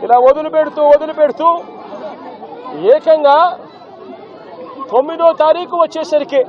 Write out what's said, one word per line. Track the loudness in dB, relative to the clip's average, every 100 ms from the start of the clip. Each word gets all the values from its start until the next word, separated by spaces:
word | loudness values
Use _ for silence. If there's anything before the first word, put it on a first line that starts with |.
ఇలా | 2 4 4
వదిలిపెడుతూ, | 2 0 -2 -2 0 4
వదిలిపెడుతూ | 4 2 0 0 2 0 0 -6 -18 -18 -14 -14 -16 -18 -18 -18 -16 -14 -6 0
ఏకంగా | 0 2 2 4 4 2 -2 -16 -20 -20 -20 -20 -20 -20 -20 -20 -20 -18 -14 -4
తొమ్మిదో | -2 -2 2 0 2
తారీఖు | 2 2 -2 -2
వచ్చేసరికి | -2 -2 -2 -2 0 -2